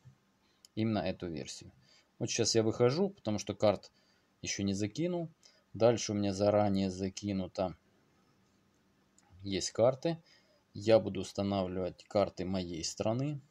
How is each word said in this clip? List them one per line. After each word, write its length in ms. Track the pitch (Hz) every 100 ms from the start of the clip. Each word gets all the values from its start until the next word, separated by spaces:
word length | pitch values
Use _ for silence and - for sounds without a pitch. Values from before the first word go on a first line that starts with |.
| - - _ _ _ _ -
именно 240 | - 113 107
эту 300 | 87 - 90
версию. 440 | 76 - - - - _ _ _ -
Вот 100 | 120
сейчас 260 | - 107
я 80 | 113
выхожу, 460 | 110 110 123 151 196
потому 300 | - 110 104
что 160 | -
карт 360 | 101 107 95 - _ _ _ _ _
еще 220 | - -
не 100 | 98
закинул. 560 | 98 104 - 175 175 165 - - _ _
Дальше 400 | 101 117 113 -
у 20 |
меня 200 | 104 101
заранее 560 | 95 104 104 104 98 98
закинуто, 840 | 90 95 - 104 95 90 - 92 78 _ _ _ _ _ _ _ _ _ _ _ _ _ _ _ 92
есть 280 | 98 92 -
карты. 520 | - 120 131 165 165 - _ _ _ _
Я 240 | - 107 110
буду 240 | 98 95
устанавливать 840 | 92 - 98 101 92 92 90 -
карты 400 | - 104 92 -
моей 400 | 90 95 87 80
страны 560 | - - 104 120 143 143 -